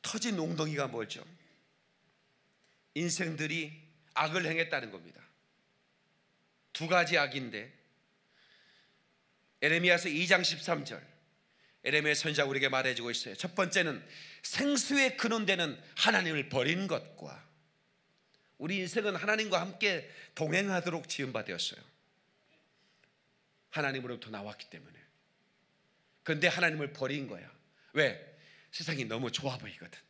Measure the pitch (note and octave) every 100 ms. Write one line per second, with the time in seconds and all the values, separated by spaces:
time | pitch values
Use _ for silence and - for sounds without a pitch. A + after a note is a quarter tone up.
0 | - A3 A#3 G3 D#3+ E3 D#3 C#3+ C3+ A#2+
1 | G#2+ - - - _ _ _ _ _ _
2 | _ _ _ _ _ _ _ _ _ -
3 | F3 - E3+ D#3 D#3 E3 D3+ D#3 - _
4 | _ - D#3 F3 E3+ E3 E3 D3+ A#2 F#2+
5 | E2 - - _ _ _ _ _ _ _
6 | _ _ _ _ _ _ _ - E3 F3+
7 | E3 E3 C#3+ C3+ B2 G#2 A#2 - _ _
8 | _ _ _ _ _ _ _ _ _ _
9 | _ _ _ _ _ _ D3 E3 F3+ F3
10 | F3 D3+ F3+ F#3 E3+ D#3 - D#3+ C#3 G2
11 | - - _ _ _ _ _ _ A2+ D3+
12 | D3+ D3 D#3+ D3+ C#3+ C3+ C3+ C3 C3 A#2+
13 | A#2 A2+ - G2 F3+ - F#3 G3 E3 A#2+
14 | - - - - - - C#4+ C#4+ - C#4
15 | C4 B3+ A3+ A3+ G3 F#3+ E3 - - -
16 | - G#3 E3+ D#3 C3+ C3+ B2+ F3 G3 C#3+
17 | - - D2+ C2+ - _ _ _ _ _
18 | _ _ _ _ _ _ D#3 F#3+ F3+ A3+
19 | G#3 F3 G3+ G#3+ G#3+ F#3 F3+ F3+ G#3 F3
20 | - - - - D#3+ E3+ G3+ F#3 E3+ E3
21 | - - C3 A2+ G#2 F2 - - - _
22 | _ _ _ _ _ _ _ _ _ _
23 | _ _ _ _ _ _ _ D#3 C#3+ C3+
24 | A#2+ A#2+ A2+ G#2+ G#2 G#2 - - C3+ -
25 | - _ _ _ _ _ _ _ _ _
26 | _ _ - D#3 E3+ F3 F3 D#3 C#3+ D3+
27 | C3 C#3+ C3 F#2+ - - _ _ _ D3
28 | C#3+ - - - - - - - D#3+ D3+
29 | A#2 A2+ B2 - C3+ B2+ G#2+ - F2 -
30 | _